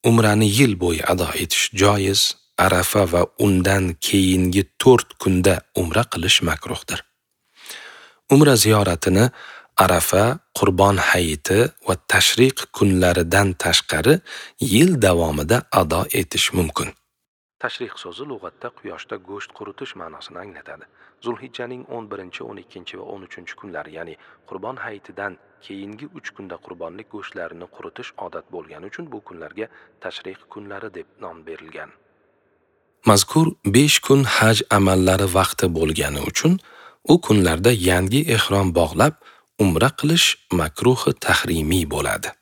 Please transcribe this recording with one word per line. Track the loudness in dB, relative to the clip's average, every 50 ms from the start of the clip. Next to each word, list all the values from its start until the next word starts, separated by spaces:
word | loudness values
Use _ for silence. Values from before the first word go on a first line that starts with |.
| 4
Umrani | 4 4 6 4 4 4 4 4
yil | 4 4 4 4 4 4
bo'yi | 0 0 -2 -2 -2
ado | -2 -2 -2 -2 -2 -4
etish | -4 -6 -6 -4 -2 -2 -2 -4
joiz. | 0 2 2 2 2 2 0 0 0 0 0 0 -4 _ _ _ _
Arafa | -2 0 2 2 2 0 0 2 2 2
va | 2 2 0 0 0 _
undan | 0 2 2 4 4 2 2 2 2 0 -2 -4
keyingi | -4 -4 0 2 2 4 4 4 2 2 2 2 0 -2 _ _
to'rt | _ 6 6 6 6 4 _ -14
kunda | _ -2 0 2 4 4 2 2 0 -4 _
umra | _ -4 -4 -2 -2 -2 -2
qilish | -2 -6 -6 0 2 2 2
makruhdir. | 2 -2 -4 -6 -8 -10 -12 -12 -10 -10 -10 -10 -10 _ _ _ _ _ _ _ _ _ _ _ -20 -20 -18 -18 -18 -20 -20 -20 -20 -20 _ _ _ _
Umra | 6 6 8 8 6
ziyoratini | 4 4 4 4 4 2 0 -2 -2 0 2 4 4 2 2 0 -6 -20 -20 -20 -20 -20 _ _
Arafa, | 2 2 4 4 0 0 0 2 2 2 2 0 -4 _ _
Qurbon | _ 0 0 0 4 4 4 4 4
hayiti | 2 0 0 2 0 0 -2 -4 -6 _ 0 2 2 2 0 _ -10
va | _ -6 -6 -6 _
tashriq | -2 0 2 2 2 4 4 4 2 2 -2 -10
kunlaridan | _ -2 0 2 2 4 4 4 2 2 2 0 2 2 2 2 2 -2
tashqari | _ -2 0 0 0 0 -2 -4 0 4 4 4 4 _ -10 -18 -18 -18 -20 _
yil | _ -2 2 4 4 4 4 4
davomida | 2 2 2 4 2 0 0 -2 -4 0 0 0 -2 0 _
ado | 0 0 0 2 0 -2 -2 -2
etish | -2 -4 -4 -2 -4 -4 -2 -2
mumkin. | 0 -2 -4 -2 -4 -8 -8 -8 -12 _ _ _ _ _ _ _ _ _ _ _ _ _
Tashriq | -10 -10 -8 -10 -12 -12 -14
so'zi | -16 -16 -16 -14 -14 -14
lug'atda | -14 -14 -14 -14 -16 _ _ -16 -16
quyoshda | _ -14 _ -16 -16 -16 -14 _ -14
go'sht | -14 _ -16 -14 -14 -14 -16
quritish | -16 -16 -16 -16 -14 -16 -16 -16 -14
ma'nosini | -16 -16 -16 -16 -18 -20 -18 -18 -18
anglatadi. | -18 -18 -20 -20 -20 -20 -20 -20 -20 _ _ _ _ _ _
Zulhijjaning | _ -10 -10 -10 -10 -14 -20 -14 -14 -12 -12 -12 -16 -16
o'n | -14 -14 -14 -14
birinchi, | -14 -14 -14 -14 -14 -16 -16 -14
o'n | -14 -16
ikkinchi | -18 -20 _ -20 -20 -18 -18 -16
va | -16 -16
o'n | -16 -16 -16 -16
uchinchi | -20 -20 -20 -18 -18 -18
kunlar, | -18 -18 -14 -14 -14 -14
ya'ni | -14 -14 -16 -16 -16 -16 _ _ -20 _ _ _
Qurbon | _ -16 -12 -12 -12 -12 -12
hayitidan | -12 -14 -14 -16 _ -18 -14 -12 -12 -12 -12 _ _ _ _
keyingi | _ _ -16 -14 -14 -14 -14 -16 -18 -18
uch | -20 -20 -18 _ -18
kunda | _ -16 -16 -16 -16
qurbonlik | -18 _ -20 -16 -14 -14 -14 -14 -16 -20 _
go'shtlarini | -16 -16 -16 -14 -14 -12 -12 -12 -14 -16 -20
quritish | -20 _ -18 -18 -18 _ -16 -18 -18 _
odat | -14 -14 -12 -14 -14 -16
bo'lgani | _ -16 -16 -16 -16 -20 -18 -18
uchun | -18 -16 -16 -16 -14
bu | -16 -18
kunlarga | _ -18 -18 -18 -18 -16 -12 -12 -12 -12 _ -20 -20 _ _
tashriq | _ -14 -14 -14 -12 -14 -16 -16 -16 _
kunlari | _ -20 -18 -16 -16 -16 -14 -14 -14 -16
deb | -16 -18 _ _
nom | _ -18 -18 -18 -18 -18
berilgan. | -18 -18 -16 -18 -18 -18 -18 -18 -18 _ _ _ _ _ _ _ _ _ _ _ _ _ _ _ _ _ _ _ _ _ _ _
Mazkur | 2 2 2 2 0 2 2 2 2 -2 _ _
besh | 2 4 4 4 4 2 0
kun | 2 2 4 4 4
haj | 0 0 2 2 2 2 2 0
amallari | _ 2 2 4 4 4 2 2 2 2 2 0
vaqti | 0 0 0 0 0 -2 -2 -2
bo'lgani | -2 0 0 -2 -2 -2 -2 -4 -4 -4 -6 -8
uchun | -6 -6 0 2 2 2 2 -2 -12 -20 -20 -20 -20 _ _ _
u | 4 4 4
kunlarda | 6 2 2 4 4 2 0 2 2 2 2
yangi | 2 0 0 0 0 0 0 0 0 0 0
ehrom | 0 0 0 0 0 0 0 0
bog'lab, | 0 0 0 0 0 0 0 0 0 _ _ -20 -20 _ _ _ _ 0
umra | 0 2 2 2 0 0
qilish | 0 -2 0 0 2 2 2 0 0 _ _ _
makruhi | -4 -2 -2 -4 -6 0 2 2 2 2 0 -4 -4
tahrimiy | _ -2 -2 -2 0 0 -2 -2 -2 0 0 0 0 -2
bo'ladi. | -2 -4 -6 -4 -6 -6 -6 -8 -12 -14 _